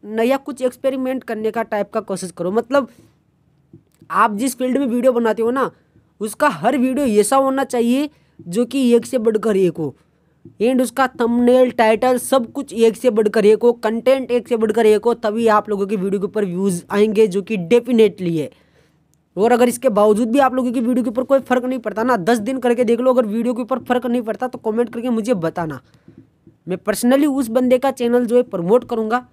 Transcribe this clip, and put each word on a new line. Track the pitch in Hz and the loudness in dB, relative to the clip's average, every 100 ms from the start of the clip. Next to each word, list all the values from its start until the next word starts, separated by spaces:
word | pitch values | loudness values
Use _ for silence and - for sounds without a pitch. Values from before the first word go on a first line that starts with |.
नया, | 208 220 233 269 | -8 -2 0 0
कुछ | 277 240 | -4 -4
एक्सपेरिमेंट | 254 - 269 269 254 262 | -4 -2 -4 -2 -4 -6
करने | - 214 220 | -6 -6 -4
का | 220 | -4
टाइप | 226 208 202 | -4 -4 -4
का | 226 | -6
कोशिश | 202 190 185 | -6 -8 -8
करो। | - 180 | -8 -2
मतलब, | 214 233 277 247 _ _ _ _ _ _ _ _ - _ _ - | -2 0 -2 -2 _ _ _ _ _ _ _ _ -20 _ _ -6
आप | 180 214 | 0 0
जिस | 202 262 254 | 0 -6 -4
फील्ड | 254 254 | -2 -2
में | 277 | -2
वीडियो | 240 262 | 0 0
बनाते | 240 233 220 | 2 0 0
हो | 226 | -2
ना, | 262 226 _ _ _ _ _ | 0 -4 _ _ _ _ _
उसका | 214 - 196 | -10 0 -2
हर | 170 196 269 | 0 0 0
वीडियो | 254 262 277 | 0 0 2
ऐसा | 208 202 269 | 2 4 2
होना | 269 269 | 2 0
चाहिए | 262 247 233 262 294 _ _ _ 175 | -2 0 0 0 -2 _ _ _ -6
जो | 185 | -4
कि | 240 269 247 | -2 0 4
एक | 233 233 | 4 2
से | 262 | -2
बढ़कर | 226 214 220 196 | 0 0 0 2
एक | 180 170 | 0 0
हो, | 147 - _ _ _ _ - _ | -8 -10 _ _ _ _ -20 _
and | 220 262 | 0 2
उसका | 247 254 254 | 0 0 -2
थंबनेल, | - 233 240 240 254 254 | 0 -2 2 4 4 4
टाइटल, | - 220 226 254 254 | 2 2 2 2 0
सब | - 262 226 | 0 -2 -2
कुछ | 277 - | -10 -10
एक | 220 226 220 | 2 2 2
से | 254 | 0
बढ़कर | 214 208 226 | 2 0 2
एक | 208 214 | 4 4
हो, | 240 | 2
कंटेंट | 233 214 226 233 269 254 | 0 -4 -2 0 0 0
एक | 240 240 | -4 -2
से | 233 | -2
बढ़कर | 220 214 220 | 0 2 4
एक | 214 | 4
हो, | 233 | 2
तभी | 233 220 214 226 | -2 -4 0 2
आप | 208 208 | 2 0
लोगों | 202 196 | -6 -4
की | 208 | -4
वीडियो | 190 196 | -4 -4
के | |
ऊपर | 190 214 | -4 -4
व्यूज | 202 175 196 175 - | -4 -2 -2 -4 -4
आएंगे, | 202 220 208 220 | 0 2 4 2
जो | 190 | 2
कि | 185 220 | -4 -6
डेफिनेटली | 165 240 240 233 214 180 180 165 | 2 0 2 4 4 2 -4 -4
है। | 135 _ _ _ _ _ _ _ _ - | -6 _ _ _ _ _ _ _ _ -2
और | 226 | 2
अगर | 240 240 | 4 2
इसके | 233 262 | 2 0
बावजूद | 202 214 208 240 | 2 4 4 2
भी | 262 | 2
आप | 269 | 2
लोगों | 254 254 | 0 -2
की | 247 | -2
वीडियो | 233 247 | -2 -2
के | 240 | -2
ऊपर | 226 | -4
कोई | 254 269 | 0 0
फ़र्क | 254 247 | 2 -2
नहीं | 254 254 | -2 -6
पड़ता | 220 196 | -6 -4
ना, | 240 240 | -2 0
दस | 170 240 | 2 0
दिन | 208 262 | 0 -2
करके | 240 240 | 0 0
देख | 226 233 | 2 2
लो, | 254 | 2
अगर | 254 226 | 2 0
वीडियो | 220 233 | -2 -4
के | 240 | -4
ऊपर | 233 254 | -4 -6
फ़र्क | - 247 247 | -2 -4 -2
नहीं | 240 | -4
पड़ता | 220 214 254 | -4 -8 -8
तो | 247 | -8
कमेंट | 220 220 240 | -6 -2 -4
करके | 240 240 | -4 -4
मुझे | 226 214 | -4 -2
बताना। | 214 160 170 165 127 _ _ - - _ _ _ _ - | -2 -2 -6 -8 -10 _ _ -20 -20 _ _ _ _ -10
मैं | 180 | -8
personally | - 202 240 269 294 | -4 -2 2 2 2
उस | 269 226 | -2 -2
बंदे | 226 254 254 | -2 2 2
का | 269 | 0
चैनल | 262 240 240 240 | -2 0 0 2
जो | 247 | 0
है | |
प्रमोट | 247 190 170 240 | 0 -4 0 0
करूँगा | 247 233 220 240 247 | 0 -6 -2 -4 -6